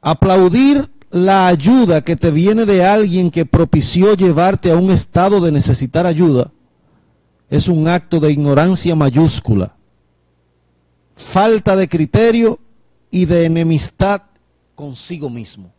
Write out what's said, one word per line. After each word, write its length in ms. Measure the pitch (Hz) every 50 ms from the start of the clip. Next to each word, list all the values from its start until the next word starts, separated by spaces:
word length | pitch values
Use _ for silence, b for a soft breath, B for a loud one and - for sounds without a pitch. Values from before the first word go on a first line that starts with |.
Aplaudir 880 | - 151 156 - - 190 185 190 185 180 170 240 262 277 285 277 269 - - - - _
la 380 | - 175 180 190 196 196 185 185
ayuda 560 | 175 156 139 185 247 262 240 185 170 156 -
que 120 | - 170
te 160 | - - 170
viene 340 | 151 151 170 196 214 220 233
de 180 | 202 202 185 175
alguien 480 | 185 202 214 214 202 170 185 180 175
que 140 | - 170 160
propició 720 | - - - 170 156 - 160 - - - 170 185 208 214
llevarte 560 | 185 190 185 160 143 170 185 196 156 - 185
a 40 | 160
un 160 | 170 180 190
estado 480 | 190 - - - - 175 180 196 202 202
de 120 | 175 170
necesitar 540 | 151 143 - - 123 120 135 123 - 160 175
ayuda 460 | 180 170 151 180 165 143 123 120 - _ _ _ _ _ _ _ _ _ _ _ _ _ _ _ _ _ _ _ _
es 180 | - 147 - 196
un 200 | 175 156 156 165
acto 320 | 175 180 - - - 165
de 120 | 151 151
ignorancia 640 | 151 143 147 143 139 139 156 180 190 170 - 170 170
mayúscula, 800 | 156 151 135 120 135 165 156 - - - - 110 98 92 - _ _ _ _ _ _ _ _ _ _ _ _ _ _ _ _ _ _ _ _ _ _ _ _ _ _ _ _ _
falta 600 | _ - - - 190 202 220 226 214 - - 190
de 120 | 190 190 165
criterio 720 | - 170 156 - - 208 226 233 226 233 233 220 226 - _ _ _ _ _ _ _ _ _ _
y 140 | - 180 180
de 200 | 160 180 170 165
enemistad 760 | 165 165 165 165 165 160 147 127 - _ _ - 190 302 - _ _ _ _ _ _ _ _ _ _ _
consigo 540 | _ 143 143 127 117 - - 175 165 143 139
mismo. 420 | 120 117 113 - - - 95 87 _